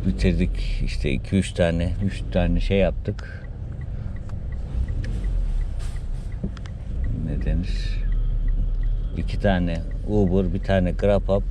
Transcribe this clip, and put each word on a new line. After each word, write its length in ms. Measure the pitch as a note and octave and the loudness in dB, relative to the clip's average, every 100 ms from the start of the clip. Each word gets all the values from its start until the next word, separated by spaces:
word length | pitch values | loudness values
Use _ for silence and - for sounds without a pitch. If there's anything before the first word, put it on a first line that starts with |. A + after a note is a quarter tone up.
| - | 0
Bitirdik 720 | - F#2+ E2+ F2+ - - - | 2 2 4 0 0 -2 0
işte 280 | C2 - D2 | -2 0 0
iki 240 | C2+ - G2 | -2 0 0
üç 160 | F#2 | 0
tane, 400 | - E2+ E2+ F2 E2+ | 2 2 2 0 0
üç 180 | G2 - - | -2 -2 0
tane 280 | F2+ E2+ F2 | 2 2 2
şey 180 | - G2 | 2 4
yaptık. 720 | F#2 - - - - - - - - - - - - - - - - - - - - - - - - - - - - - - - - - - - - - - - - - - - D#2+ | 2 0 -4 -6 -8 -10 -10 -10 -8 -8 -6 -6 -6 -8 -6 -6 -6 -6 -4 -2 -2 -2 -2 -2 0 0 0 0 0 -2 -4 -4 -4 -4 -4 -6 -6 -6 -8 -8 -6 -2 0 0 -2
Ne 180 | C#2+ | 0
denir? 560 | - D#2+ F#2 - - - - - - - - - - - - - - - | 0 0 0 -2 0 0 0 2 2 2 2 2 2 2 2 0 -2 -2
İki 240 | E2 - | -2 2
tane 400 | G#2 F#2 F2 E2 - - - | 2 4 2 0 -4 -4 0
Uber, 460 | G#2 F#2+ F#2 F#2 | 2 4 4 2
bir 80 | F#2 | 0
tane 300 | - G2 F2+ | 2 2 4
GrabHub. 500 | E2 G2+ G2+ F2 A#2+ - | 2 4 4 2 0 0